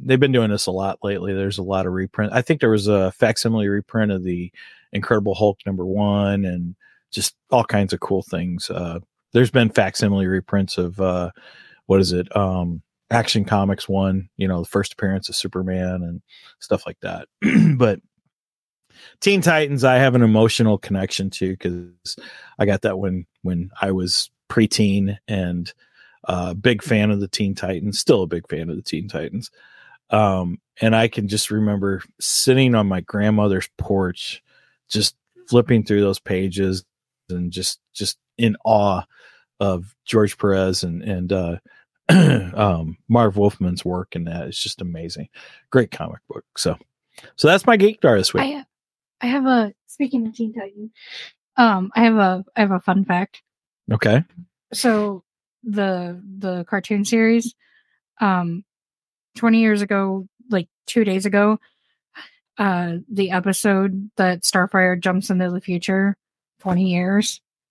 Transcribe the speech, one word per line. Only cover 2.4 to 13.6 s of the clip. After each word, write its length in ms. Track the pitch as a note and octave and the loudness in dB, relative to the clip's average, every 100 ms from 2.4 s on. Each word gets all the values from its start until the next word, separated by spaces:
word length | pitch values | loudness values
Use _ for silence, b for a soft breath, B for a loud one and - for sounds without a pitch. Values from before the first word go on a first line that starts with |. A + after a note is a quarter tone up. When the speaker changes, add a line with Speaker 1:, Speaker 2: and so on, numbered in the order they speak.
Speaker 1:
think 180 | A#2+ D#3 | 0 2
there 80 | A#2+ | 2
was 180 | G#2+ G2+ | 2 4
a 240 | G2+ F#2+ | 2 2
facsimile 560 | - A2 - A2+ A2+ G2+ | 2 0 2 -2 0 0
reprint 440 | G#2 - A2+ G#2 | -4 -4 -2 -2
of 100 | F#2 | -2
the 280 | F2+ F2 F2+ B B B B | -4 -6 -8 B B B B
Incredible 400 | G2+ - G#2+ G2+ F#2 | -6 0 0 0 0
Hulk 220 | G#2 G2 G2+ | 0 0 -6
number 200 | F#2+ F2+ | -6 -4
one 600 | G2+ G#2 G2+ G2+ G2+ F#2+ | -2 0 0 0 0 -2
and 300 | F2 F2 F#2+ b b b | -4 -8 -12 b b b
just 240 | - - _ - | -6 -6 _ 0
all 120 | B2 A2+ | 0 2
kinds 260 | G2+ F#2 | 0 -2
of 80 | F2+ | -4
cool 220 | - F#2+ | -4 -4
things. 480 | - F2 F2+ F2 - | -4 -6 -6 -6 -8
Uh, 300 | F2 E2+ E2+ - _ _ | -8 -8 -10 -14 _ _
there's 180 | A#2 B2 | 2 4
been 180 | C3 A2 | 4 2
facsimile 580 | - F#2+ - G#2 G2 F#2 | 2 0 0 0 0 0
reprints 500 | F#2+ - G2+ F#2+ - | -2 0 -2 -2 -2
of, 220 | F2+ F#2+ | -4 -2
uh, 300 | F#2 F2+ F2 - B B B B - | -2 -2 -4 -10 B B B B 2
what 120 | F#2+ | 2
is 120 | F2+ | 4
it? 200 | F2+ F2+ G#2 | 0 -2 -2
Um, 460 | F#2+ F#2 F2 E2+ _ _ - | 0 -2 -4 -6 _ _ -2
Action 360 | A#2 A2 A2+ G2+ | 0 0 -2 0
Comics 420 | G#2 | 0